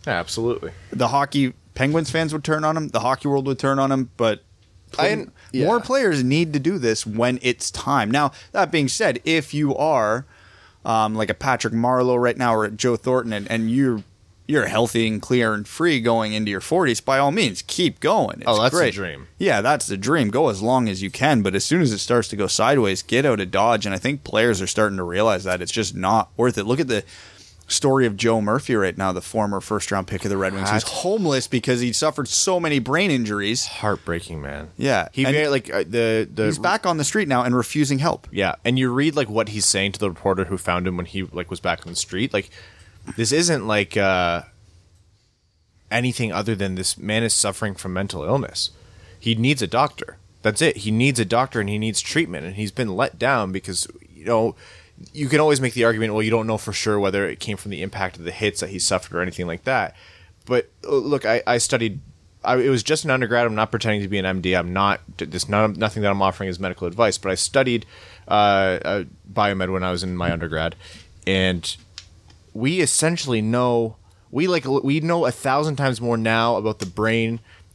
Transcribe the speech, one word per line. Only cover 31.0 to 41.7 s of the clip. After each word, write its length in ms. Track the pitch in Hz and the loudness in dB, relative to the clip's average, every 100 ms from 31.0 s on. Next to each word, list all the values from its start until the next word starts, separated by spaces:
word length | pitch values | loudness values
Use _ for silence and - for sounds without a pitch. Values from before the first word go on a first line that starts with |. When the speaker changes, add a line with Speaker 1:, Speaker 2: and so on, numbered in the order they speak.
| 180 214 175 131 - | -2 0 0 0 0
Speaker 2:
because 340 | 127 123 123 | -2 0 0
he 100 | 123 | 0
suffered 380 | 110 151 147 131 | 0 0 0 -2
so 320 | - - 180 | 0 2 0
many 180 | 165 143 | 2 0
brain 300 | 117 151 202 | 0 0 2
injuries. 540 | 135 110 104 101 123 - | 2 0 -2 -2 -2 -4
Speaker 1:
Heartbreaking, 760 | - 107 95 - 85 - 80 | -4 -2 -2 -2 -6 -6 -10
man. 260 | 71 71 80 - | -10 -10 -12 -4
Speaker 2:
Yeah, 320 | 135 113 82 | 0 0 0
Speaker 1:
He 120 | - | 0
Speaker 2:
and 80 | 135 | 2
Speaker 1:
very, 140 | 147 151 | 2 2
like, 240 | 135 - | 0 0
uh, 120 | 101 82 | -2 0
the, 400 | 117 113 110 110 | 0 2 2 0
the 160 | - 107 | 0 0
Speaker 2:
he's 120 | 151 | 0
back 260 | 175 196 | 0 0
on 140 | 190 160 | 0 0
the 60 | |
street 240 | 147 214 170 | 0 0 2
now 160 | 127 | 2
and 120 | 123 123 | 2 2
refusing 440 | 117 147 143 135 | 0 0 0 2
help. 280 | 165 - - | 0 -2 -6
Speaker 1:
Yeah, 260 | - 92 - | -2 -2 0
and 160 | 117 127 | 0 2
you 140 | 131 | 2
read, 240 | 123 151 147 | 2 0 0
like, 140 | 117 | 0
what 200 | 107 107 | 0 -2
he's 140 | 104 | 0
saying 280 | 98 98 98 | 0 0 0
to 60 | 98 | 0
the 120 | 101 | -4
reporter 360 | 87 - 95 90 | -2 -2 0 -2
who 120 | 95 | -4
found 280 | - 90 90 | -2 -2 -2
him 120 | 90 | -4
when 80 | 87 | -6
he, 160 | 98 | -8
like, 260 | 92 87 87 | -8 -8 -8
was 120 | 90 | -6
back 260 | 92 | -4